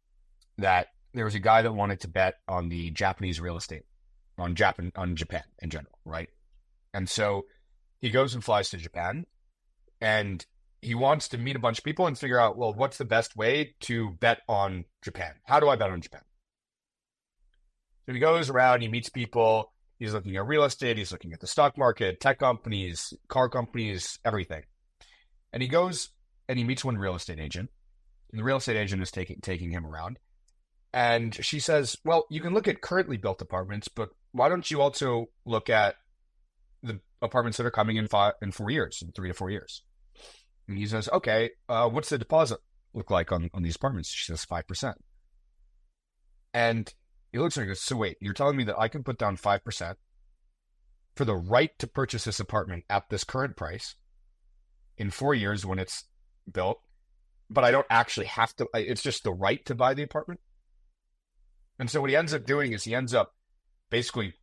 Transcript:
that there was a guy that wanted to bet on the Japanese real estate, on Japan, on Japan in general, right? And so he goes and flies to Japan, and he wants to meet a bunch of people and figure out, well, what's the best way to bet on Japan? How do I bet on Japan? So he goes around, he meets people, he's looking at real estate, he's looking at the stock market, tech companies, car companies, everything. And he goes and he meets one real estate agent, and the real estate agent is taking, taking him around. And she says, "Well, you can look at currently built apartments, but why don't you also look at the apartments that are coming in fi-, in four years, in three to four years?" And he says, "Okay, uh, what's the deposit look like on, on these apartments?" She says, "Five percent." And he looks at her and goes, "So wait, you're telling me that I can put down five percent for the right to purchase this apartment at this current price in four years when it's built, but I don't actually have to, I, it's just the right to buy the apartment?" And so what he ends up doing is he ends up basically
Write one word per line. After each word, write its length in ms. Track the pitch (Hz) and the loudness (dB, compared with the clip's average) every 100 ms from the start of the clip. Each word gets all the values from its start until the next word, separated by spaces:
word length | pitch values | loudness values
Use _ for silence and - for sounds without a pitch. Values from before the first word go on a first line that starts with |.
| _ _ _ _ _ - | _ _ _ _ _ -2
that 300 | 95 90 87 _ _ | 4 4 2 _ _
there 100 | 123 | -4
was 120 | 110 104 | -2 2
a 40 | |
guy 220 | 110 113 | 6 6
that 100 | 113 | 6
wanted 280 | 107 101 98 | 2 -2 -2
to 80 | 85 | -4
bet 260 | 92 95 - - | 0 0 0 -6
on 200 | 92 85 | -4 -2
the 220 | 85 85 | -4 -6
Japanese 500 | 78 98 90 95 82 | -2 0 0 -4 -4
real 160 | 87 85 | -6 -8
estate, 280 | - 76 - _ _ _ _ - | -10 -12 -16 _ _ _ _ -8
on 200 | 87 87 | -4 2
Japan, 340 | 101 - 87 - | 2 2 -6 -6
on 180 | 90 | -4
Japan 300 | 80 80 82 - _ | -4 -6 -8 -10 _
in 100 | 82 | -10
general, 280 | 78 71 _ | -10 -12 _
right? 240 | - 80 82 _ _ _ _ _ _ | -12 -10 -10 _ _ _ _ _ _
And 160 | 98 92 | -6 -4
so 380 | - 104 101 - _ _ _ _ _ | 0 0 0 -4 _ _ _ _ _
he 100 | 123 | 0
goes 240 | 123 135 | 2 2
and 80 | 120 | 0
flies 280 | 113 104 98 | 0 2 0
to 80 | 92 | -6
Japan, 480 | 80 87 87 139 175 _ _ _ _ _ _ - | -10 -6 -4 -6 -10 _ _ _ _ _ _ -4
and 440 | 110 107 101 92 - _ _ _ 110 | 0 2 0 -6 -10 _ _ _ -6
he 80 | |
wants 340 | 117 135 151 - | 0 2 2 0
to 100 | 120 | -6
meet 180 | 120 135 | -4 -2
a 20 | |
bunch 200 | 117 113 | 0 0
of 60 | |
people 220 | 147 147 180 | -4 0 0
and 100 | 131 | 0
figure 220 | 139 123 | 2 4
out, 180 | 113 107 | 4 4
well, 160 | 117 | -2
what's 240 | 104 135 - | 0 -2 -2
the 80 | |
best 320 | 120 113 113 107 | 0 2 2 0
way 380 | 110 147 147 - | 2 2 0 -6
to 300 | - 117 110 85 | -6 -4 -4 0
bet 220 | 117 113 - | 2 2 2
on 360 | 104 98 92 85 _ | 2 2 -2 -10 _
Japan? 320 | - - 82 - | -12 -8 -10 -10
How 140 | - 143 | 2 4
do 100 | 147 | 6
I 60 | |
bet 160 | 127 101 | 4 0
on 100 | 90 | -4
Japan? 200 | - - _ _ _ _ _ _ _ _ _ _ _ _ _ _ _ _ _ _ - | -10 -16 _ _ _ _ _ _ _ _ _ _ _ _ _ _ _ _ _ _ -10
So 60 | |
he 80 | 123 | 0
goes 280 | 156 165 143 | 4 4 2
around, 340 | 127 127 123 | 4 6 6
he 60 | 113 | 2
meets 200 | 117 - | -4 -6
people, 640 | 127 110 120 113 110 - _ _ - | -8 -2 4 6 4 2 _ _ -12
he's 160 | 110 | -6
looking 220 | 107 95 95 | -4 -4 -4
at 100 | 110 | 0
real 160 | 151 | 2
estate, 340 | 143 - 123 110 | 2 2 -2 -2
he's 140 | 95 | -4
looking 220 | 90 87 | -10 -12
at 80 | 82 | -12
the 80 | - | -4
stock 280 | - 143 - | 2 4 4
market, 440 | 127 107 98 90 | 2 2 0 0
tech 180 | 139 135 | 2 2
companies, 720 | 131 117 113 101 92 85 - - - | 2 0 -2 -4 -4 -8 -10 -14 -4
car 220 | 131 127 | 0 2
companies, 720 | 127 117 123 110 92 - - | 0 -4 -4 -4 -4 -8 -6
everything. 380 | 117 107 90 78 - _ _ _ - _ _ _ _ | -2 -2 -2 -10 -14 _ _ _ -20 _ _ _ _
And 80 | 117 | -6
he 80 | 127 | 0
goes 420 | 160 180 170 - _ _ _ - | 2 2 0 -8 _ _ _ -6
and 80 | 123 | -2
he 80 | |
meets 200 | 120 131 | 0 -2
one 120 | 135 110 | -2 -2
real 200 | 98 87 | -2 -4
estate 240 | - 80 | -6 -8
agent, 280 | 76 - 110 _ _ _ _ _ _ | -8 -8 -10 _ _ _ _ _ _
and 80 | 110 | -6
the 60 | |
real 140 | 120 135 | 0 0
estate 180 | 123 107 | 0 -2
agent 260 | 101 98 | -2 -4
is 80 | 95 | -4
taking, 300 | - 90 - | -6 -8 -8
taking 320 | - 90 87 | -8 -6 -6
him 120 | 87 | -6
around. 360 | 78 78 87 127 _ _ _ _ _ _ _ | -8 -10 -10 -12 _ _ _ _ _ _ _
And 420 | 123 120 117 117 104 | 0 4 4 0 -6
she 140 | - 151 | -6 -4
says, 380 | 151 151 127 - | 2 2 2 -2
"Well, 220 | 160 165 - | 2 2 2
you 100 | 156 | -4
can 140 | 170 | -2
look 140 | 202 208 | 0 0
at 120 | - | -2
currently 360 | - 180 180 120 | 0 -2 0 -2
built 260 | 101 95 | -2 -4
apartments, 460 | 87 92 95 104 - | -4 -6 -4 -8 -8
but 220 | - 107 _ _ | -8 -8 _ _
why 180 | 123 139 | 2 4
don't 220 | 180 - | 4 0
you 100 | 151 | 2
also 460 | 143 - 135 117 117 _ | 2 2 -2 -2 -4 _
look 240 | - 110 - | -2 -2 4
at 280 | 110 101 - _ _ _ _ _ _ _ _ | 4 4 2 _ _ _ _ _ _ _ _
the 180 | 120 101 - _ | -10 -10 -12 _
apartments 380 | 117 127 117 110 | -2 0 0 0
that 80 | 123 | 0
are 60 | |
coming 240 | 113 110 110 | 2 2 2
in 100 | 107 | 2
fi-, 260 | 104 101 - | 4 4 2
in 120 | 98 | -4
four 180 | - 107 | -6 -2
years, 320 | 147 90 - | -2 -2 -6
in 100 | 87 | -12
three 160 | - 92 | -8 -8
to 60 | |
four 160 | 87 92 | -6 -6
years?" 320 | 104 - - - _ _ _ - - _ _ - | -6 -8 -18 -20 _ _ _ -20 -20 _ _ -10
And 100 | 98 | -6
he 80 | 104 | -4
says, 220 | 110 104 | -4 0
"Okay, 380 | - 120 110 117 - - | 0 2 2 2 -4 -4
uh, 200 | 113 120 | 2 2
what's 200 | 127 - | 2 -2
the 100 | 143 | -4
deposit 420 | - 156 156 110 _ _ _ | 2 2 4 0 _ _ _
look 160 | 110 - | -12 0
like 200 | 92 85 | 0 2
on, 200 | 90 85 | -2 -2
on 100 | 90 | -2
these 140 | 85 80 | -4 -2
apartments?" 320 | 139 107 - | -2 -4 -6
She 160 | - - | -8 -6
says, 120 | 82 | -8
"Five 220 | - 85 - | -6 -6 -6
percent." 300 | 90 131 - _ _ _ _ _ _ _ _ _ _ _ _ _ _ _ | -6 -6 -8 _ _ _ _ _ _ _ _ _ _ _ _ _ _ _
And 380 | 120 117 117 107 - _ _ _ | 2 2 2 -2 -10 _ _ _
he 80 | 117 | -4
looks 180 | 165 139 | -2 -2
at 40 | |
her 40 | |
and 60 | 101 | -4
goes, 120 | 95 | -4
"So 140 | - 127 | -4 -2
wait, 200 | 101 - | -2 -4
you're 120 | 101 | -6
telling 240 | 98 143 139 | 0 0 2
me 80 | |
that 140 | 107 98 | 0 0
I 100 | 110 | -2
can 160 | 151 | -2
put 140 | 131 113 | -8 -2
down 180 | 104 95 | -2 -2
five 280 | 104 101 | 0 0
percent 340 | - - 85 95 _ _ _ _ _ _ _ _ _ _ _ | -2 -8 -8 -12 _ _ _ _ _ _ _ _ _ _ _
for 120 | - 123 | -4 -2
the 100 | 95 | -2
right 420 | 90 120 156 - | 2 4 4 0
to 80 | 123 | -8
purchase 380 | - 131 113 | -4 -4 -4
this 160 | - - | -6 -6
apartment 440 | 101 110 92 87 - | -4 -4 -4 -6 -2
at 220 | 101 - | -2 -2
this 140 | 101 | -6
current 320 | - 127 135 - | -4 -4 -4 -6
price 400 | 80 95 - - _ _ _ _ _ _ _ _ _ - | -10 -10 -12 -16 _ _ _ _ _ _ _ _ _ -8
in 140 | 101 | -6
four 240 | - 139 | -2 0
years 320 | 139 101 104 95 | 2 0 -2 -4
when 120 | 95 | -4
it's 260 | 92 - - _ _ _ - | -6 -8 -14 _ _ _ -10
built, 300 | - 92 113 _ _ _ _ _ _ - | -2 -2 -2 _ _ _ _ _ _ -4
but 140 | 123 | 4
I 60 | 123 | 6
don't 160 | 131 - | 6 6
actually 360 | 113 117 - 95 | 4 4 0 -4
have 300 | - 113 - | 0 0 0
to, 100 | 127 | -4
I, 60 | 113 | -2
it's 240 | 101 117 | -2 -2
just 220 | 143 - | -4 -4
the 80 | 110 | -4
right 300 | 90 98 139 - | 0 0 0 -2
to 80 | |
buy 180 | 117 127 | 0 2
the 100 | 135 | 2
apartment?" 380 | 147 151 165 175 _ _ _ _ _ _ _ _ _ _ _ _ _ - | -4 -6 -8 -12 _ _ _ _ _ _ _ _ _ _ _ _ _ -10
And 120 | 123 | -4
so 100 | 151 | -2
what 80 | 139 | 2
he 80 | 143 | 2
ends 160 | 165 | 2
up 140 | 147 117 | -2 0
doing 260 | 143 135 | 0 0
is 120 | 107 | -4
he 100 | 113 | -4
ends 180 | 120 127 | -4 0
up 220 | 117 101 _ _ _ _ _ _ | 2 2 _ _ _ _ _ _
basically 420 | 113 - 120 101 - | -2 -2 -4 -6 -8